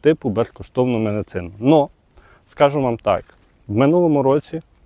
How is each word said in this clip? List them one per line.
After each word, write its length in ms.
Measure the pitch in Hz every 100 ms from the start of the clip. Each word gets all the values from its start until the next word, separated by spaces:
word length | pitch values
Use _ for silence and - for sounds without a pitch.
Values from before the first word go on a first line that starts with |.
типу 280 | 143 160 175
безкоштовну 680 | 139 113 - - - 127 117
медицину. 540 | 110 104 92 95 87 101
Но, 300 | 117 156 139 _ _ _ _ _ _
скажу 320 | - 143 147
вам 140 | 131 117
так: 280 | - 90 - _ _ _ -
в 80 | 104
минулому 460 | 139 175 175 147
році 400 | 135 143 - 160 - _